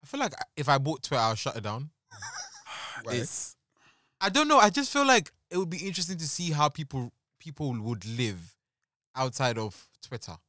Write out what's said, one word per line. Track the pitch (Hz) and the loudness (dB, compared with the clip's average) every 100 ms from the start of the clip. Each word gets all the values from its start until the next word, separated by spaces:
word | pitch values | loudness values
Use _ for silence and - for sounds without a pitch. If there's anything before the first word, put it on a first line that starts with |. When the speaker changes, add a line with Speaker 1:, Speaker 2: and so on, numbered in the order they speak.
Speaker 1:
I | - | -8
feel | 277 | -4
like | 247 - - - | -4 -4 -10 -4
if | 147 | 4
I | 139 | 4
bought | 135 160 | 4 -4
Twitter, | - 135 | -2 2
I'll | 113 | 2
shut | 113 139 113 | 2 -4 -4
it | |
down. | 104 110 151 _ _ | -6 -6 -8 _ _
Speaker 2:
<sighs> | - - - - - - - - - | -14 -12 -12 -14 -18 -16 -14 -12 -10
Why? | 113 | -4
Speaker 3:
It's | 120 117 - - - _ _ _ _ _ _ | -2 -2 -2 -4 -8 _ _ _ _ _ _
Speaker 1:
I | 196 | 2
don't | 202 311 | 2 6
know. | 277 | 8
I | 208 | 8
just | 202 269 | 6 0
feel | 285 277 | 2 6
like | 247 156 _ _ | 6 4 _ _
it | 180 | -2
would | 185 | -2
be | 170 | -4
interesting | 196 185 170 185 | -6 -4 -4 -4
to | 160 | -4
see | - 175 | -2 -2
how | 151 151 | 2 2
people, | - 147 135 120 _ _ _ | 2 -6 -6 -6 _ _ _
people | 165 143 147 | -18 -6 -4
would | 120 110 117 104 | -2 -4 -4 -6
live | 117 120 92 85 _ _ _ _ _ _ 131 | -2 -2 -2 -12 _ _ _ _ _ _ -4
outside | 131 - 131 113 | -2 0 0 0
of | 110 - - _ - | -4 -6 -18 _ -12
Twitter. | 120 - - | -12 -12 -16